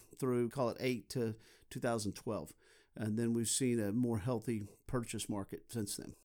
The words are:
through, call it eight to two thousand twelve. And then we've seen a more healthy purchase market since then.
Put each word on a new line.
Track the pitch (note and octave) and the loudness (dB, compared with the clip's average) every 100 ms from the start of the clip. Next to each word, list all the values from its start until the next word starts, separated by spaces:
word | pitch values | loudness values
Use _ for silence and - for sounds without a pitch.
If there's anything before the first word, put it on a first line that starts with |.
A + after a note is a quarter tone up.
| - - | -6 -4
through, | C3 B2 A#2+ | 2 4 2
call | C3+ A#2+ | 2 0
it | - | 2
eight | C3 B2 - | 0 0 -2
to | B2+ A2+ G#2+ - - - | 0 0 -2 -8 -20 -12
two | C3 | -2
thousand | B2+ A#2 G2+ | 0 2 0
twelve. | - - G2+ D2+ - - - _ - | -4 -4 -4 -4 -12 -20 -20 _ -4
And | G#2+ G#2+ | 0 2
then | A#2 | 2
we've | A#2 A2+ | 2 2
seen | - C3 A#2 | 2 2 2
a | G#2 | 2
more | A2+ A#2+ A2+ | 2 2 2
healthy | G#2 A#2 B2+ A2+ G2+ - - | 0 -2 0 -2 -4 -12 -4
purchase | B2+ A#2 A2 - | -4 -2 -4 -4
market | G#2+ F#2+ - - | -4 -4 -8 -6
since | A#2 G2+ - | -4 -2 -4
then. | - - | -8 -14